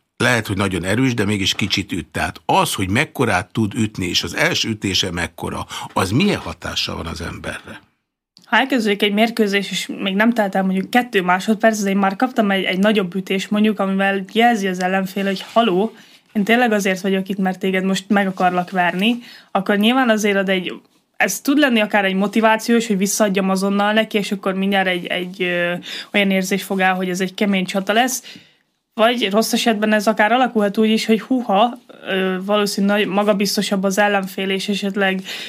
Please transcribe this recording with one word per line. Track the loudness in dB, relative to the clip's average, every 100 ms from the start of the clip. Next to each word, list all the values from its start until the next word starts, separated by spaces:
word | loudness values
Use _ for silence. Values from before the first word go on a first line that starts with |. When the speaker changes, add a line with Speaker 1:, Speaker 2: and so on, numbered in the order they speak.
| _ -2
Speaker 1:
lehet, | 0 0 0
hogy | -2
nagyon | -2 -2
erős, | -2 0 0
de | 0 0
mégis | 0 -2 -2
kicsit | -2 -4 -4
üt. | -8 -6
Tehát | -6 -6 -6 0
az, | 0 0
hogy | -2 0
mekkorát | 0 -2 -2 0 0 -2
tud | -2 -2
ütni, | 0 -4 -4 -4
és | -4
az | -4 -2
első | 0 0 -4
ütése | -4 -2 -2 -2
mekkora, | -4 -6 -8 -8 -8 -10 -12 -6
az | -4 0
milyen | 2 2 0
hatással | -6 -10 -8 -6 -6 -8
van | -10
az | -10
emberre? | -10 -10 -12 -12 -14 -20 _ _ _ _ _ _ 0
Speaker 2:
Ha | 0
elkezdődik | 2 0 0 0
egy | 0
mérkőzés, | 2 2 2 0 0 -2
és | -6 -6 -6
még | -2 2
nem | 2
telt | 2 0 0
el |
mondjuk | 0 0 0
kettő | 0 0 0
másodperc, | 2 2 2 2 2 2
de | 0
én | 2
már | 0 0
kaptam | -2 0 0
egy, | 0
egy | 0 2
nagyobb | 2 2 0 -4
ütést | -4 -4 -2
mondjuk, | 0 2 2
amivel | 0 0 0 0 -2
jelzi | 2 4 2 0
az | -2
ellenfél, | 0 0 -2 -4 -4
hogy | -4 -2
haló, | 0 2 2 0 -4 -20 -20 _
én | -2
tényleg | 2 2 2
azért | 2 0 -2
vagyok | 0 -2 -2
itt, | -2
mert | -2 -2
téged | -2 0
most | 0 -2 0
meg | 0 0
akarlak | 0 0 0 -2
verni, | 0 0 0 0 -2 -6 -20 -6
akkor | -4 0 2
nyilván | 2 4 2
azért | 2 2 0
ad | 0
egy, | -2 -4 -10 -16 _ _ -4
ez | -2 -2
tud | 0 2
lenni | 4 2
akár | 2 2 2
egy | 0
motivációs, | 0 2 4 2 2 2 2
hogy | 0
visszaadjam | 0 0 0 2 0
azonnal | 0 0 0 2
neki, | 0 0 -2
és | -4
akkor | -4 -4
mindjárt | -2 0 0 0
egy, | -2 -4
egy, | -6 -6 -4
ö, | -2 -2 -2 -4 -8 -14 -4
olyan | 0 2
érzés | 2 0 -2
fog | -2 0
el, | 2 0
hogy | -2
ez | -2
egy | -4
kemény | 0 0 0 0
csata | -2 0
lesz, | 2 0 -2 -10 -20 -20 _ _ _ _
vagy | 2 2 2 0
rossz | 0 2
esetben | 0 0 0 2
ez | 2 2
akár | 2 4
alakulhat | 4 2 2 2 2
úgy | 2
is, | 2 2
hogy | 0
húha, | 0 -2 2 4 2 0 -16 -14 -4
ö, | -2 0 -2 0
valószínűleg | 0 2 0 2 2 2
magabiztosabb | 2 2 2 0 0 0 0
az | 0 2
ellenfél, | 2 2 -2 -6 -4
és | -2 -2
esetleg | -4 -2 0 0 -2 -6 -12